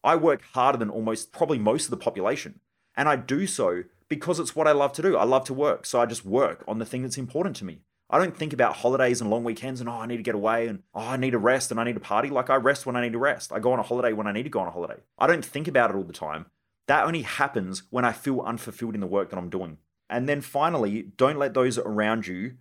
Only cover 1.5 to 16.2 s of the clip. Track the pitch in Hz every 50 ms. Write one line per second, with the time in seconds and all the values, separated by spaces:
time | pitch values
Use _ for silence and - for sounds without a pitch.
1.5 | 151 120 104 110 120 156 - - 120 - - 117 - 101 92 107 135 143 - 107
2.5 | - _ _ _ _ _ _ _ _ - 143 151 147 127 127 - 135 147 196 185
3.5 | - - 113 90 90 87 90 - _ _ _ _ 151 - - 165 175 160 156 -
4.5 | - 156 156 151 147 143 143 139 139 - 156 123 120 92 104 117 127 131 131 -
5.5 | 131 135 147 147 92 - - - - 123 120 113 113 - - 98 101 131 135 85
6.5 | 82 - - - 107 110 113 - - 127 131 131 127 139 127 123 - 151 185 196
7.5 | - - 104 90 78 - _ _ _ _ _ _ - 151 185 175 - - 160 156
8.5 | 147 127 120 - - - - 120 131 131 131 123 123 104 117 104 107 120 117 117
9.5 | 113 - 127 135 131 123 123 117 120 117 110 120 123 117 101 123 110 104 101 110
10.5 | 113 117 117 117 104 92 _ _ _ 101 113 117 131 127 127 131 123 113 101 120
11.5 | 131 131 - - 117 113 117 120 117 101 - - 101 107 131 139 127 123 127 -
12.5 | 135 131 113 135 139 135 - 131 123 123 120 120 113 117 131 147 131 - - -
13.5 | - 110 113 123 127 120 107 - 127 127 123 120 110 104 107 104 98 110 131 147
14.5 | - 110 92 85 82 87 85 - - - _ _ _ - - 143 170 160 139 -
15.5 | - 143 156 - 123 131 117 104 95 98 92 85 - -